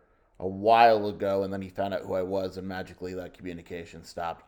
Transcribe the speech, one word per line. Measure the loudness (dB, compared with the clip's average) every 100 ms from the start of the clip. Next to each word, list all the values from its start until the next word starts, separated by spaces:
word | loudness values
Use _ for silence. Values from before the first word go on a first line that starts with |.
| _ _ _ -10
a | -8
while | 0 4 8 8 8 2
ago, | -2 0 0
and | -2
then | -6
he | -8
found | -4 -4
out | -4
who | -4
I | -4
was, | -2 -4 -4 -8
and | -10
magically | -10 -10 -12 -10
that | -8 -10
communication | -12 -12 -12 -12 -14 -12 -18
stopped. | -14 -8 -8 -8